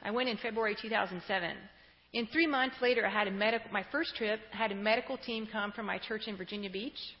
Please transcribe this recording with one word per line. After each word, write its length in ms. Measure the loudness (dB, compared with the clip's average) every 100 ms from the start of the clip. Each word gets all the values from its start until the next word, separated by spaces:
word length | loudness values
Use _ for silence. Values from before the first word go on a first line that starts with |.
I 80 | -2
went 160 | 0 0
in 80 | 0
February 400 | -2 0 0 0
two 140 | 0
thousand 340 | 2 2 -2
seven. 320 | -2 0 0 -4 -12 -20 -20 _ _
In 160 | -4 0
three 200 | 4 4
months 280 | 4 2 4
later, 240 | 4 4 4
I 40 |
had 200 | 4 2
a 20 |
medic-, 400 | 2 2 2 0
my 120 | -4 0
first 200 | -2 -2 -2
trip, 240 | 0 0 -4
I 40 | -2
had 160 | 0
a 20 | 2
medical 420 | 4 4 2 -6
team 300 | -4 -4 -4
come 240 | -2 -4
from 140 | -2 -4
my 120 | -4
church 300 | -2 -4 -4
in 80 | -6
Virginia 340 | -6 -6 -4
Beach. 300 | -4 -6 -8 -12 -14